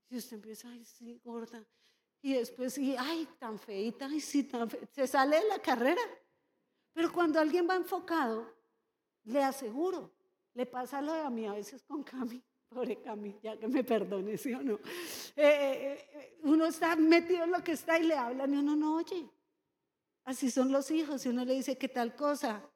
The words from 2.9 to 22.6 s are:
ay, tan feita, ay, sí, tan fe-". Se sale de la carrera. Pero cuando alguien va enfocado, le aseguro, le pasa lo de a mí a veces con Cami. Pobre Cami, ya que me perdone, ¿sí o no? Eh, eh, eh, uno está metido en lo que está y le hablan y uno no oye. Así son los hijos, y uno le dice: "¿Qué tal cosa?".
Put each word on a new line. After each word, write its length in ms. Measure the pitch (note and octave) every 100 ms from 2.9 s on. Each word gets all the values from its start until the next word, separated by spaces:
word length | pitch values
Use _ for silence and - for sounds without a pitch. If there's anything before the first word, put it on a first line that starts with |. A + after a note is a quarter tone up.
| B3+
ay, 300 | C4 E4 D#4 -
tan 180 | A#3 G#3+
feita, 480 | - G3 A3 A#3 C4+
ay, 140 | D4+
sí, 240 | C#4+ C#4+
tan 260 | - A#3+ A#3
fe-". 180 | - -
Se 160 | - C4
sale 300 | C#4 C#4 D#4
de 100 | G#4+
la 120 | G4
carrera. 420 | - B3 B3 F4+ A#4 - _ _ _ _ _ _ _
Pero 180 | - E4
cuando 280 | E4+ E4+ D#4
alguien 280 | D#4 F4 F4
va 60 | F#4
enfocado, 760 | F4 F4+ F4 E4 B3+ A3 A3+ - _ _ _ _ _ _ G#3+
le 180 | C4+
aseguro, 680 | C4+ C4 A#3+ A#3+ F4+ F4+ F3 _ _ _ _
le 120 | A#3+ B3
pasa 360 | B3+ B3+ C#4
lo 120 | D4
de 80 | D#4+
a 80 | D4+
mí 160 | A#3 A3
a 80 |
veces 300 | G#3 G#3 C4+
con 200 | _ C#4+
Cami. 380 | - C4 B3+ B3 _ _ _
Pobre 320 | A#3+ B3 B3
Cami, 380 | - G#3+ G#3 G3
ya 160 | A3 G#3+
que 100 | A3+
me 160 | C4+
perdone, 540 | B3 A3+ F#3 G3 G3 G#3+
¿sí 160 | C#4
o 80 | B3
no? 140 | C#4 G#3 - F#3 D#4+ - - -
Eh, 20 |
eh, 720 | D4 D4 C#4 C4 C#4 C#4+ -
eh, 280 | D4 C4 -
uno 220 | D#4 D#4+ D#4+
está 320 | D#4+ E4 E4
metido 480 | D#4+ E4+ E4+ F4+ E4
en 60 |
lo 120 | F4+
que 100 | -
está 240 | D4+ - E4
y 60 |
le 120 | D#4+ D4+
hablan 380 | A#3+ B3+ C#4
y 40 | C#4+
uno 180 | C#4+ D4+
no 200 | D4+ D#4+
oye. 340 | E4+ F#4 C#4 _ _ _ _ _ _ _ _ _ -
Así 260 | C4 C4+
son 200 | B3 C4
los 200 | C#4 C#4
hijos, 340 | D#4 D4 C#4 B3+
y 40 |
uno 160 | A#3+ B3
le 80 |
dice: 240 | C4 C4+ B3+
"¿Qué 100 | C4
tal 280 | B3 A#3 A#3+
cosa?". 460 | C#4+ D4 B3+ G#3